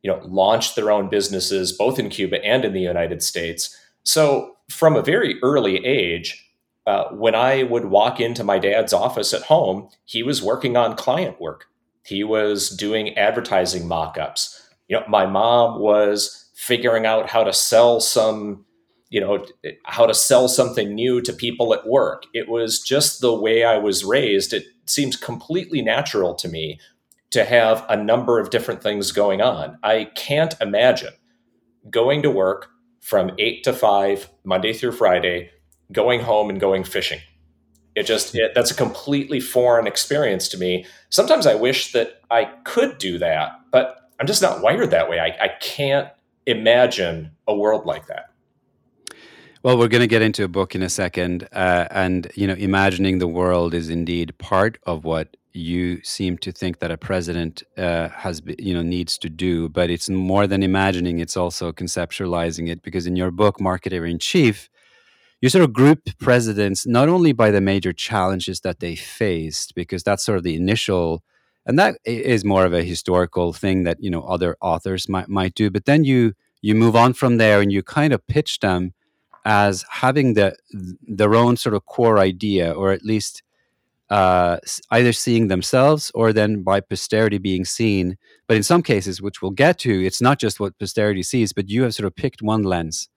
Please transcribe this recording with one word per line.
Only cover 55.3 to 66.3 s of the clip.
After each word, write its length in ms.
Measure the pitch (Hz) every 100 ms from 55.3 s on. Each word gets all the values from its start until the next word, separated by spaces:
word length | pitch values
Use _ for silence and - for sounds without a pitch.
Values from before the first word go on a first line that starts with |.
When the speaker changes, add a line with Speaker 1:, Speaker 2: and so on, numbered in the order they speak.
| _ _
Speaker 2:
you 500 | 90 82 87 90 87
seem 360 | - - 95 87
to 120 | -
think 280 | 90 92 82
that 120 | 85
a 60 | 82
president, 680 | - 95 85 85 80 - - -
uh, 320 | 90 85 82
has 320 | - 92 80
be-, 160 | 80 76
you 140 | 95
know, 80 | 87
needs 380 | 85 90 85 -
to 100 | 85
do. 400 | 80 90 85 80
But 220 | 78 87
it's 180 | 87 -
more 380 | 95 92 98 101
than 160 | 98
imagining; 560 | 98 95 98 90 87 85
it's 180 | 82 -
also 360 | 87 - 87
conceptualizing 1000 | 82 76 - 85 - 92 87 85 80 82
it. 120 | 85
Because 240 | - 90 87
in 100 | 90
your 140 | 92
book, 280 | 87 104 -
Marketer 500 | 92 90 92 90 85
in 100 | 85
Chief, 520 | - 185 127 101 - _ _ _ _ _ _ _
you 80 | 127
sort 140 | 190
of 100 | 156
group 340 | 110 139 156 - -
presidents 680 | -